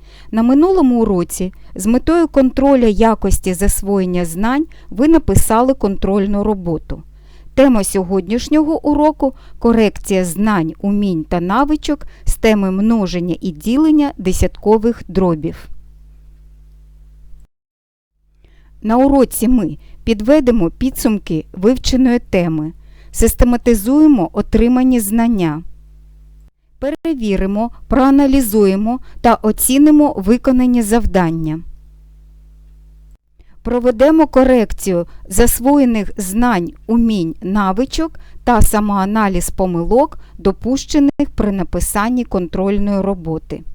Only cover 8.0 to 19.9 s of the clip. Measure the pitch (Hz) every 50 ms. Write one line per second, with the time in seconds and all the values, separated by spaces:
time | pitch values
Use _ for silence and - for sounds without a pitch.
8 | 185 170 196 190 175 175 220 247 - - 294 311 311 302 320 - - 294 294 285
9 | 294 311 302 - 294 262 - - - - - - - 233 226 220 220 196 - -
10 | - - 196 185 185 175 160 190 208 220 208 180 160 160 - - - 202 202 202
11 | 208 196 175 160 151 - - 175 170 185 202 247 285 294 311 302 - - 294 -
12 | - - - - - - - - - 220 214 208 196 190 190 196 208 220 233 220
13 | 196 170 143 175 175 180 - - - 185 156 151 - 214 240 277 320 320 302 294
14 | 294 285 - - 180 185 185 - 269 269 - - - 208 220 220 208 240 226 -
15 | - - 165 190 190 180 170 151 147 165 160 - - - - - - - - -
16 | - - - - - - - - - - - - - - - - - - - -
17 | - - - - - - - - - _ _ _ _ _ _ _ _ _ _ _
18 | _ _ _ _ _ _ _ _ _ _ _ - - _ - - - 214 226 247
19 | 269 277 269 277 240 - - - 226 240 254 240 185 - 151 - - -